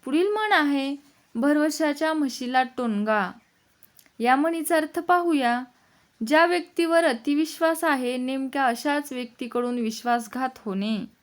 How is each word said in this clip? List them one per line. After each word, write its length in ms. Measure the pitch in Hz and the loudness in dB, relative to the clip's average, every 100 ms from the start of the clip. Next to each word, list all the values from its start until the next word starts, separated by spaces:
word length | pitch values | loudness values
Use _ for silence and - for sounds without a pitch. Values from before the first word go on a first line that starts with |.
| - | -2
पुढील 260 | 294 392 | 0 0
म्हण 200 | 415 427 | 0 2
आहे, 440 | 381 294 285 269 285 _ _ _ 226 | 2 2 0 -2 -8 _ _ _ -2
"भरवशाच्या 760 | 277 302 302 302 311 285 320 | 2 2 2 0 -2 0 -2
म्हशीला 500 | 311 277 - 247 254 | 0 -2 -4 -2 0
टोनगा." 680 | 254 254 247 208 214 214 185 - _ _ _ _ _ - _ _ | 0 -2 -2 -2 0 0 0 -6 _ _ _ _ _ -20 _ _
या 160 | 233 269 | 2 2
म्हणीचा 400 | 320 330 302 330 | 2 -2 0 0
अर्थ 240 | 311 339 | 0 -6
पाहूया. 640 | 339 359 349 302 247 240 254 _ _ _ _ _ 226 | 2 2 4 2 2 -2 -6 _ _ _ _ _ 2
ज्या 180 | 311 339 | 4 4
व्यक्तीवर 600 | 349 349 - 339 330 339 | 2 -2 -2 2 4 4
अतिविश्वास 800 | 233 254 285 311 - 330 320 | 0 0 0 -2 0 0 2
आहे, 340 | 330 277 247 254 | 0 0 -2 -4
नेमक्या 480 | 254 269 269 277 262 | -4 -4 -4 0 0
अशाच 460 | 233 294 294 294 | 0 0 -2 -2
व्यक्तीकडून 640 | 254 247 _ 240 240 247 247 | -8 -8 _ -6 -4 -2 -2
विश्वासघात 800 | 220 220 240 240 226 247 262 262 | -4 -4 -2 -2 -2 -6 -6 -6
होणे. 400 | 220 190 208 220 - _ | -6 -4 -2 -4 -6 _